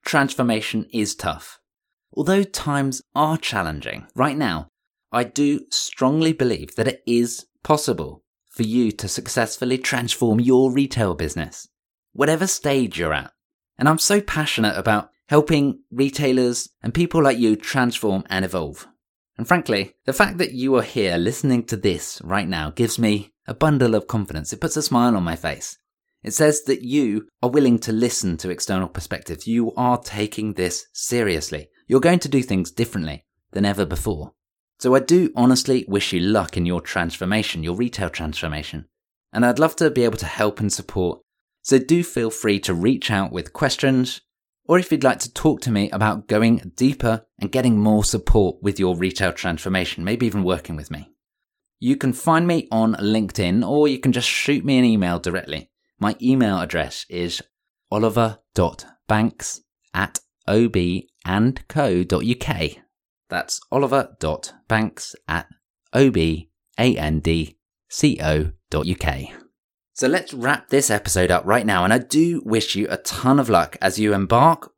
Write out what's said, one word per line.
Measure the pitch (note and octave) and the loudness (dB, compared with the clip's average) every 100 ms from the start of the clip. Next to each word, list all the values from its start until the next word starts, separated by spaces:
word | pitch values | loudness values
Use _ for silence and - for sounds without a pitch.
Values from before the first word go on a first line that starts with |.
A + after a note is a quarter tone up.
transformation | - D3+ C#3 - A#2+ A2 - A2 - | -2 0 0 0 0 0 -2 -6 -4
is | A2+ G#2 | -4 -4
tough, | - F2+ D2+ - - _ _ _ _ _ | -4 -6 -6 -14 -20 _ _ _ _ _
although | - D3 G3 | -4 0 2
times | F#3+ - D3+ C#3+ C3+ B2+ _ | 0 -4 -4 -2 -2 -4 _
are | C#3 D#3 D#3+ | -2 0 0
challenging, | - G#2+ E2 D2 - - - | -2 -4 -4 -6 -8 -12 -10
right | - C#3+ C#3+ | -2 -2 0
now, | A#2+ D#2+ D2 _ _ _ - | -4 -4 -8 _ _ _ -6
I | A#2+ | -4
do | B2 C#3+ C#3+ D3 - | -2 0 0 0 -4
strongly | - - - C3 D#3 D#3+ | -6 -6 -2 0 2 0
believe | D#3+ B2+ G#2 - | 2 0 -2 -6
that | - A#2 | -4 -4
it | - - | -2 0
is | A#2+ A#2+ - - _ | 0 0 -4 -16 _
possible | - D3+ C#3+ E2+ D2 - _ _ _ | 0 0 0 -4 -6 -12 _ _ _
for | - | -4
you | A2 B2 A2+ | 0 2 0
to | - G2 | -2 -8
successfully | - - B2+ A2+ - B2 C3 | -8 -4 -2 -2 -2 -2 -2
transform | - B2+ A#2+ - A#2+ A2 | -2 -4 -4 0 2 4
your | A#2+ B2+ C3 | 6 6 6
retail | C3 C#3 B2 G2+ | 2 0 0 -2
business, | E2 D#2 E2 D2+ - - _ _ _ _ | -2 -4 -6 -8 -12 -20 _ _ _ _
whatever | - C#3+ D#3+ F#3 | -2 0 2 0
stage | - D3+ C#3 A2+ - | -2 0 0 0 -2
you're | E2 | -4
at. | D2 - _ _ _ _ - | -4 -8 _ _ _ _ 0
And | C#3+ | 2
I'm | D#3+ | 2
so | - G3+ | 2 0
passionate | G3+ D#3 D3+ - G#2+ F#2+ | 0 -4 -4 0 -2 0
about | A2 G#2 - _ - | 0 0 -2 _ 2
helping | D3 D3+ D3+ C#3+ - _ | 2 4 2 2 -2 _
retailers | A#2+ C#3 C3+ C#3 B2+ B2 A#2+ - _ | -2 0 2 2 2 2 -2 -8 _
and | A#2 | -4
people | E3 E3+ E3 | 0 2 4
like | C#3 A#2+ | 4 4
you | A2+ G#2+ | 2 2
transform | - C3+ A#2+ - G#2+ F#2+ - | 0 0 0 0 -2 -2 -2
and | F#2+ | -4
evolve. | F#2+ F2+ D2 D2 - _ _ _ _ - | -2 -4 -6 -10 -20 _ _ _ _ -8
And | A#2 | 0
frankly, | F3+ - G2+ F#2+ _ | 0 2 -2 -2 _
the | - | -6
fact | C3 G3+ F3 | -2 -2 0
that | E3+ | -4
you | B2+ C3+ B2+ | -2 0 2
are | |
here | - B2 F#2+ F2 | 0 -2 0 0
listening | F#2 B2+ C#3 A#2+ - | -2 -2 0 0 -2
to | G#2 | -2
this | G2+ E2+ - - | 0 -2 -8 -12
right | D#2 G2 F#2 | -6 -4 -2
now | E2 D2+ | -4 -6
gives | - A#2 - | -2 -2 2
me | A2 G#2 - _ - | 0 0 -4 _ -12
a | |
bundle | A#2+ D#3 C#3 A#2+ | -2 2 4 2
of | G#2+ - | 2 -2
confidence. | A2 G2 D2+ D#2 | -4 -4 -8 -10
It | - | -8
puts | D#3+ D#3 | -6 -4
a | |
smile | - B2+ A#2+ G#2 | 0 2 2 2
on | |
my | E2+ | -2
face. | E2 D#2+ C#2+ - - _ _ _ _ | -4 -6 -8 -12 -16 _ _ _ _
It | G#2+ | -8
says | G#2+ D3+ D3+ | 2 4 2
that | - C3+ | -2 -4
you | B2 C#3+ A#2+ G#2 - - | 0 0 2 -2 -6 -4
are | B2 | 0
willing | D3 C3 A#2 | 4 4 2
to | A2+ | 0
listen | A2 A#2+ - F#2+ D#2+ | 0 0 0 -4 -4
to | F#2 | -6
external | E2+ - F#2+ F2+ | -6 -4 -2 -4
perspectives. | - - F#2 - D#2+ A2+ | -8 -10 -10 -10 -10 -2
You | A#2 A2+ | 0 0
are | - B2 A#2+ | 0 0 0
taking | - G#2 G#2+ - G#2+ | -4 -6 -4 -4 -6
this | F#2 F2+ - - | -2 -4 -4 -10
seriously. | - - A#2+ G#2 D#2+ - D2+ - _ - | -10 -4 0 0 -2 -4 -10 -12 _ 0
You're | C3 | 4
going | E3 F3 | 4 2
to | C#3+ | 2
do | C#3 | -2
things | B2 F#2+ E2 | 0 -2 -2
differently | - A2+ F#2+ D#2 C#2+ _ _ _ | -4 -4 -4 -8 -10 _ _ _
than | G2 | -2
ever | G2+ G2+ E2 | 0 0 -2
before. | E2+ A2 D#2+ - _ _ _ _ - | -2 -4 -6 -8 _ _ _ _ -4
So | B2 | 4
I | C3 | 4
do | C3 F3+ F3 | 6 4 4
honestly | - B2 B2+ - B2+ - | 4 4 4 2 0 2
wish | G2+ - | -2 0
you | F2+ | 0
luck | F#2 G#2+ E2 - | 2 0 0 -2
in | F2 | -2
your | F2 | -2
transformation, | - F#2 E2 - F#2 G#2+ G2+ E2+ | -4 -4 -4 -4 -2 -2 -2 -6
your | D#2+ | -6
retail | F#2 A#2+ - F2 | -4 -4 -4 -8
transformation. | - D#2 - D#2+ D2+ D2 D2+ - _ _ _ _ | -6 -8 -6 -6 -8 -8 -12 -14 _ _ _ _
And | A2 A#2+ | 0 0
I'd | A#2 | 2
love | D#4+ - | 0 2
to | D#3 | 0
be | B2+ | 2
able | A#2 A2 | 0 0
to | E2 | -6
help | - G#2+ - | -2 -2 0
and | G#2 | -4
support. | - - G2+ F2 - _ _ _ _ | -4 -6 -4 -4 -4 _ _ _ _
So | - C3+ | 2 2
do | C3 E3+ | 4 0
feel | E3+ - A2+ | 0 -4 -4
free | - A2 G2 | -2 0 0
to | - | 0
reach | E2+ G#2 C3 - | 0 0 0 -2
out | G2+ F#2+ | -2 -2
with | F2 - | -6 -10
questions, | - C#3 - C3+ C3 B2 - _ _ _ _ - | -2 -2 0 0 2 0 -6 _ _ _ _ 2
or | F3 | 2
if | F3+ | 2
you'd | D3 | 2
like | C3 F3 | 2 0
to | - | -6
talk | - D#3 - | 0 0 0
to | A#2+ | 0
me | G#2 G#2 | 0 0
about | F#2+ G#2+ G#2 - | 0 0 -2 0
going | G#2+ A2+ A2+ F2 - | 2 4 2 0 0
deeper | C3 C3+ A#2 A2+ _ - | 0 2 0 -2 _ -10
and | G2+ | -4
getting | B2+ B2 G#2+ | 2 4 4
more | G#2+ G#2+ | 6 4
support | G2 A2 - A2 F#2 - | 4 0 4 4 4 2
with | G2+ F#2+ | -4 0
your | F#2 F2 | 0 2
retail | F#2 - F#2 | -2 0 -4
transformation, | - F#2 E2 F#2+ F#2+ F2 - | -2 -4 -4 -2 -2 -2 -6
maybe | F2+ A#2 A#2+ | -4 0 0
even | G#2 | 0
working | F2+ F2 - D#2 | 0 -2 -4 -10
with | D2 | -10
me. | D2+ - _ _ _ _ _ _ - | -14 -16 _ _ _ _ _ _ -4
You | A#2+ C3+ | 0 2
can | C3 | 0
find | B2 C3+ D#3+ F3 | 0 2 2 4
me | E3 - | 0 0
on | A2+ A2 | 2 2
LinkedIn, | G#2+ G2+ A2 G2+ - F2+ G2+ G#2 | 2 0 0 0 -2 0 2 2
or | D3 D3+ | 2 2
you | C3 | 2
can | C3+ | 0
just | A#2+ - | 0 0
shoot | - - C#3+ | -2 0 0
me | C#3+ C3 | 2 4
an | |
email | B2 A2 F2+ F2 | 4 4 2 0
directly. | F2+ F2+ - D2+ - _ _ - | -2 -6 -6 -10 -12 _ _ -4
My | G#2 - | -2 0
email | B2 C3 A2+ F#2 | 2 4 2 0
address | F2 E2+ C2+ - - | -2 -2 -4 -6 -10
is | F2 F2 - - _ _ _ - | -6 -6 -6 -12 _ _ _ -6
oliver | G#2 A2+ A#2+ A2+ - _ | 0 0 2 0 -2 _
dot | - E2+ - - _ - | 0 0 -2 -20 _ -2
banks | G#2+ A2+ - - - _ _ _ | 2 2 -2 -12 -12 _ _ _
at | F#2 G2 - _ _ - | -6 -4 -6 _ _ 0
O | G#2+ A#2 | 2 4
B | F#2+ F2 F#2 - _ | 2 0 -2 -6 _
and | F2+ G2 B2 C3 - | -2 2 2 0 -6
co | D3+ C3+ F2+ | 0 2 2
dot | F2+ F2 | 0 0
U | G#2+ | 0
K. | B2 - E2+ D#2 - _ _ _ _ - | -2 -4 -2 -4 -6 _ _ _ _ -8
That's | F2+ - - - | -8 -6 -10 -4
oliver | C3 C3 C#3 - - | -2 2 0 -2 -4
dot | D#2 D2+ - - - | -4 -4 -8 -14 -2
banks | A2 A2 - - - - | 0 0 -6 -18 -16 -6
at | E2 - - _ _ _ | -6 -6 -20 _ _ _
O | A#2 C3+ | 4 4
B | F#2+ D#2+ D#2+ - _ _ - | 4 0 -2 -8 _ _ 0
A | B2 F#2 | 0 2
N | D#2 D#2 | -2 -2
D | E2 E2 D#2 _ _ _ - | 0 -2 -2 _ _ _ -12
C | - D3+ - | 0 0 2
O | D#2 D2+ D#2 - - | 0 0 -2 -6 -6
dot | D2+ E2 | -4 -2
U | |
K. | F#2 D#2+ C2+ C2 - _ _ _ _ _ | -2 -4 -6 -12 -18 _ _ _ _ _
So | - C3 | -2 0
let's | E3+ - | 0 -4
wrap | C3 B2+ C#3+ - | -4 -2 -2 0
this | C3+ C#3 | 0 2
episode | G#2 - F#2 F2+ | -2 0 0 2
up | F2 | 2
right | F#2+ A#2 G#2 | 2 0 2
now, | F#2 | 2
and | F#2 | 2
I | B2 | 2
do | B2 D3+ E3+ E3 | 2 0 2 0
wish | G#2+ A2 - | -2 -2 0
you | G2 - | -4 -4
a | F#2 | -4
ton | - - B2+ C#3 | -8 -2 2 4
of | A2+ | 4
luck | F2+ E2 - | 2 2 -2
as | F#2+ G2 | -2 2
you | G#2+ | 2
embark | G2 F#2+ A#2+ D3+ D#3+ - | 2 2 4 4 2 -4